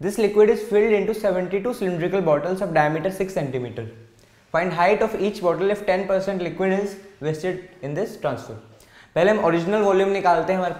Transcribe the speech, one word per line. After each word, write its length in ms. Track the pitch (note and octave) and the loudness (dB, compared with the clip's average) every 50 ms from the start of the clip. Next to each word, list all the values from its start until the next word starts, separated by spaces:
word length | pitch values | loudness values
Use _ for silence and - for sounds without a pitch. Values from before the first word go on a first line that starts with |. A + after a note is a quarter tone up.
This 180 | D3 G3 G#3 A#3 | -6 -4 0 0
liquid 320 | G#3+ G3+ G#3 G#3 G#3+ G#3 | 0 2 6 6 6 6
is 120 | A#3 - - - | 4 2 0 0
filled 260 | G3 G#3 G#3+ A#3 G#3+ G3+ | 2 2 4 4 2 2
into 160 | F#3+ G3 A3 | 2 0 -2
seventy-two 580 | G#3+ - G3+ F3+ F#3 F3+ E3+ F#3+ G3+ G3 B3 A#3+ | 0 0 0 0 0 -2 -2 -4 -4 -2 -4 -4
cylindrical 480 | - G#3 F#3 F3+ D#3+ E3 F3 F#3+ G3 F3+ D#3+ | -2 -4 -4 -2 -2 -2 -2 -2 0 2 2
bottles 340 | D3 C#3+ D3 F3 F#3+ F#3+ | 2 2 0 -2 -4 -4
of 100 | G3+ F3 | -4 0
diameter 380 | E3 D#3 D3+ D3+ D#3 D#3+ D#3+ F#3+ | 2 2 2 2 0 0 -2 -4
six 240 | F#3+ - G3 F#3+ - | -4 -4 -6 -4 -4
centimeter। 520 | F3+ D3 C3 B2+ B2+ B2 A#2 G#2 A#2+ A2+ A2 - - - - _ _ _ _ _ _ _ _ - | -4 -4 -4 -4 -6 -6 -6 -8 -10 -10 -12 -14 -18 -20 -20 _ _ _ _ _ _ _ _ -2
Find 180 | D#3+ F3+ F#3 | -2 -2 0
height 300 | E3 E3 F3 F#3+ G#3+ - | 0 2 4 4 4 2
of 180 | A3+ G#3+ G#3+ - | 0 -2 -2 -2
each 220 | F#3+ G#3 G#3 - | -2 -4 -4 0
bottle 320 | F3+ F3 D#3+ D#3 F#3+ G3 G#3 | 0 0 0 2 0 -2 -2
if 100 | G3+ G#3 | -2 0
ten 220 | - F#3 F#3 G3 | -2 0 0 0
percent 400 | F#3+ F#3+ F#3 F#3+ G3 G3 F#3 F3 | 0 -2 -2 0 -2 -4 -4 -4
liquid 300 | E3 - - F#3 F#3+ F#3+ | -6 -4 -2 0 0 0
is 180 | G3 G#3 G3+ - - - - - _ | 0 -2 -4 -8 -12 -18 -20 -16 _
wasted 480 | C#3 D#3 D#3 D#3 - F#3 F3+ F3+ - - - - | -6 -6 -4 -4 -4 -4 -6 -6 -10 -16 -18 -12
in 160 | - C#3 D3 E3 | -10 -6 -4 -4
this 180 | G#3 - - - | -4 -6 -6 -6
transfer। 340 | - D3 B2+ A2+ - - A2+ G#2+ - - - _ - _ _ - - _ _ | -4 -4 -4 -4 -10 -14 -16 -16 -18 -20 -20 _ -20 _ _ -20 -20 _ _
पहले 160 | D#3 F3 G3+ | 2 4 4
हम 140 | G#3+ G#3 - | 4 4 2
ओरिजिनल 380 | E3 E3 E3+ E3 F#3 G#3 A3 | 2 2 2 0 0 0 2
वॉल्यूम 280 | G#3 G3 F#3+ F#3+ G3 G3 | 4 4 4 4 4 2
निकालते 420 | G3 G3 F#3 F3+ E3+ E3 D#3 F3 | 0 2 4 4 4 4 2 0
हैं। 60 | F#3+ F#3 | 0 0
हमारे 160 | F3+ F3 E3 - | 0 -2 -2 -2